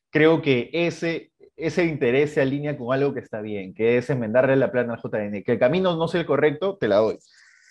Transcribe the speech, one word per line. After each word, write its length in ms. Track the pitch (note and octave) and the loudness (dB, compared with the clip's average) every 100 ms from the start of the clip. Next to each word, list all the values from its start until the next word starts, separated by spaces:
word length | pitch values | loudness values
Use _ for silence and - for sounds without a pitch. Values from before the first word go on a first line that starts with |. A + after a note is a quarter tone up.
| _ | _
creo 320 | D#3 D#3 D#3+ | 4 4 4
que 280 | C#3+ B2+ A#2+ | 2 0 0
ese, 640 | E3 E3+ E3 E3+ E3 - _ - - | -2 -2 -2 -4 -6 -10 _ -20 -8
ese 300 | D#3+ F#3+ E3+ | -4 0 -2
interés 480 | C#3+ B2 C3 D3 | 0 0 2 0
se 80 | D3 | 0
alinea 360 | C3+ C#3+ D3 C#3 | 0 -2 -6 -8
con 160 | A#2+ | -4
algo 200 | C3+ C#3+ | 0 0
que 60 | B2+ | -2
está 220 | G#2 A2 | -10 -10
bien, 320 | G#2+ G2+ F#2+ | -8 -8 -10
que 240 | - A2+ A#2+ | 0 2 2
es 120 | B2+ | 0
enmendarle 460 | C3 A2 A#2+ C3 C3+ | -4 0 2 4 4
la 160 | B2+ | 2
plana 220 | B2 A#2 | 0 -4
al 80 | A2+ | -6
J 220 | A#2+ A2 | -6 -6
N. 200 | G#2 G#2 | -6 -6
Que 80 | F#2 | -2
el 80 | A2+ | 2
camino 360 | B2+ E3+ F#3 E3 | 2 2 0 0
no 120 | E3 | -2
sea 140 | F3+ | -2
el 40 | D3+ | 0
correcto, 500 | C#3 D3+ D3 F#3+ G3 | 2 2 0 -4 -2
te 100 | A2+ | 0
la 100 | G2+ | 2
doy. 220 | A2 F2 _ _ _ _ _ | 2 -2 _ _ _ _ _